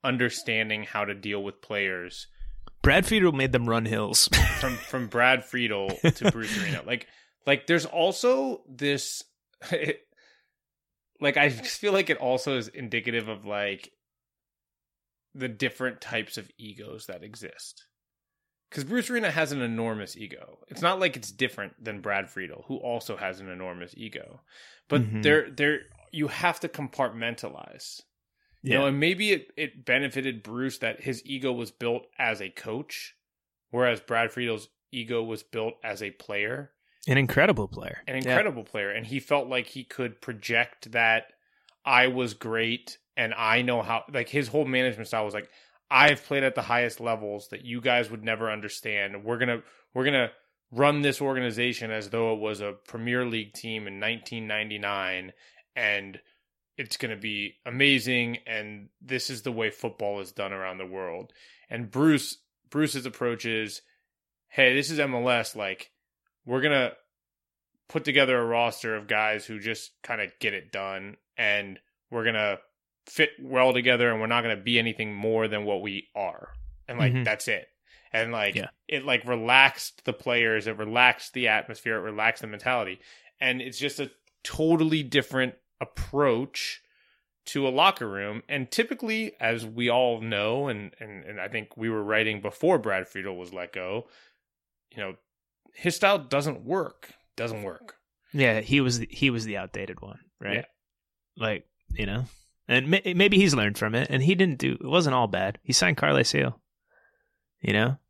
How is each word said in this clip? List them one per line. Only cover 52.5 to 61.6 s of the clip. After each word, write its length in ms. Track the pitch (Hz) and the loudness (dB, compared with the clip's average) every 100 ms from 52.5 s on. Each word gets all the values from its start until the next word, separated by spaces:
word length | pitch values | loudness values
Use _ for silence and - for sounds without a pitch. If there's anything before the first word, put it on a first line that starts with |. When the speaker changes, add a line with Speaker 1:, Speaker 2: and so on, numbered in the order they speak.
| 104 | -4
Speaker 1:
a 120 | 104 | -8
Premier 520 | 101 - 117 117 123 | -10 -12 -8 -2 -2
League 280 | 123 113 107 | -2 -4 -6
team 340 | - 117 110 104 | -10 -8 -8 -8
in 140 | 98 | -6
nineteen 480 | 107 117 - 117 107 | -4 -4 -6 -8 -4
ninety-nine, 840 | 107 107 104 101 98 92 92 92 - - _ _ 127 | -4 -4 -4 -4 -2 -2 -4 -8 -16 -20 _ _ -2
and 440 | 107 101 98 95 _ _ _ _ _ - | 0 0 -4 -14 _ _ _ _ _ -12
it's 200 | 123 - | -8 -6
gonna 180 | 120 | -6
be 400 | 104 110 104 101 - | -6 -6 -6 -8 -10
amazing, 720 | 127 123 139 135 113 123 117 117 - | -8 2 4 4 2 0 0 -4 -6
and 400 | 110 107 104 101 _ | -8 -8 -12 -18 _
this 300 | 131 131 - | -6 -4 -4
is 120 | 123 | -6
the 100 | 127 | -6
way 180 | 113 110 | -2 -2
football 480 | - 117 - 101 101 | -4 -8 -4 -4 -4
is 140 | 92 | -8
done 200 | - 98 | -8 -6
around 260 | 95 92 92 | -6 -8 -8
the 80 | 92 | -10
world." 460 | 95 90 85 92 _ - - | -8 -8 -8 -12 _ -20 -20